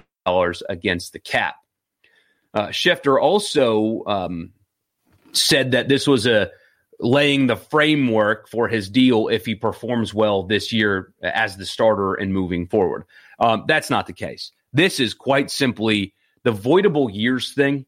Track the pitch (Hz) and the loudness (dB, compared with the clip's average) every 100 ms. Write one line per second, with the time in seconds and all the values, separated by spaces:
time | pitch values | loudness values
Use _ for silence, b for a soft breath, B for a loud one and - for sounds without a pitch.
0 | - _ 92 92 87 87 - 90 101 90 | -6 _ -2 2 0 -2 -8 -4 -2 -4
1 | - - - 127 90 - _ _ _ _ | -6 -16 -6 -4 -4 -8 _ _ _ _
2 | _ _ _ _ _ 107 101 - 180 170 | _ _ _ _ _ -6 -4 -2 0 0
3 | 143 135 147 202 - 147 123 107 110 110 | 2 2 4 2 0 2 2 2 0 -2
4 | - 101 87 85 90 _ _ _ _ _ | -4 -4 -4 -8 -12 _ _ _ _ _
5 | _ _ _ - - 143 127 123 113 135 | _ _ _ -2 2 2 2 0 2 2
6 | 147 131 120 107 92 b b b b - | 2 2 4 2 0 b b b b -6
7 | 120 143 147 139 131 104 - 151 151 151 | 0 2 2 2 2 0 -2 0 2 2
8 | 123 110 104 110 - 110 107 113 95 127 | 2 2 2 -2 -4 -4 -2 -2 0 4
9 | 127 113 107 110 117 101 110 - 113 120 | 4 4 2 -2 -4 -4 -4 -6 -4 -4
10 | 101 101 107 98 92 104 - 113 107 95 | -2 0 0 0 0 -2 -2 -2 0 -2
11 | - _ 87 110 107 95 90 - 113 101 | -6 _ -4 -2 -4 -6 -10 0 2 2
12 | 95 - 98 95 90 87 87 110 87 50 | 0 -2 -2 -2 -2 -4 -2 0 0 -2
13 | - b b b 113 110 156 156 - 113 | -10 b b b 0 0 0 -2 0 -4
14 | - - 85 - - _ _ 131 185 - | -4 -10 -12 -12 -18 _ _ 0 0 0
15 | 113 - 165 139 - - 135 101 110 107 | -4 -4 -2 0 0 -2 -2 0 0 0
16 | 95 _ _ _ 123 104 120 180 202 151 | -2 _ _ _ -4 -2 2 2 4 2
17 | 127 98 120 127 - 139 139 143 | -2 -2 -2 -2 -4 -2 0 -2